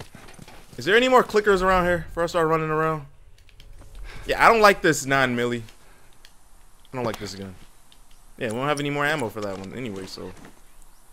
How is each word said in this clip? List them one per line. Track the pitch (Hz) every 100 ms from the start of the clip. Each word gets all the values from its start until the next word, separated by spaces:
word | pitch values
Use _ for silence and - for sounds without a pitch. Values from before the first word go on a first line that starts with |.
| - - - - - - - -
Is | 127
there | 220
any | 254
more | 254
clickers | - 214 208 190
around | 185 185 175
here | 175 165
before | -
I | 170
start | 175 160
running | 160 156
around? | 156 160 156 143 - - - - - - - - - - - -
Yeah, | -
I | 151
don't | 226
like | 208 196
this | 180 143 131
nine | 139 131 120
milli. | 120 120 110 - - - - - - - - - - - -
I | 131
don't | 120
like | 104
this | 101 95
gun. | 98 92 - - - - - - - -
Yeah, | 123
we | 110
don't | 139
have | 147
any | 147
more | 143 143
ammo | 156 113
for | 110
that | 104 95
one | 95 110
anyway, | 127 95 95
so. | - 92 90 - - - - - - -